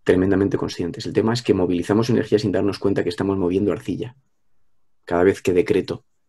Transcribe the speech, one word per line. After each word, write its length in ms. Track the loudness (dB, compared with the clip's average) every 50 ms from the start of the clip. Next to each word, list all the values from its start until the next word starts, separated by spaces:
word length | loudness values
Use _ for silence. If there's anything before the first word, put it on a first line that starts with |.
| 0
tremendamente 520 | 2 2 2 2 2 2 2 2 0 0
conscientes. 500 | -2 -4 -6 -6 -6 -8 -8 -8 -8 -10
El 60 | -4 -2
tema 200 | 0 0 0 0
es 100 | 0 0
que 120 | 0 0
movilizamos 560 | 2 0 0 0 -2 0 0 0 0 2 2
energía 280 | 0 0 2 2 2 2
sin 140 | 2 0 0
darnos 260 | 0 0 -2 -2 -2
cuenta 240 | -2 -2 0 0 -2
que 60 | -2
estamos 280 | -2 -2 -2 -2 -2 0
moviendo 340 | 0 0 0 0 0 0 -2
arcilla. 440 | -2 -4 -6 -6 -6 -8 -10 -12 _ _ _ _ _ _ _ _ _ _ _ _ _ _ _ _ _ _
Cada 200 | -4 0 2 4
vez 180 | 4 2 2 0
que 100 | 0 2
decreto, 520 | 2 2 2 2 0 -2 -4 -8 -12 _ _ _ _ _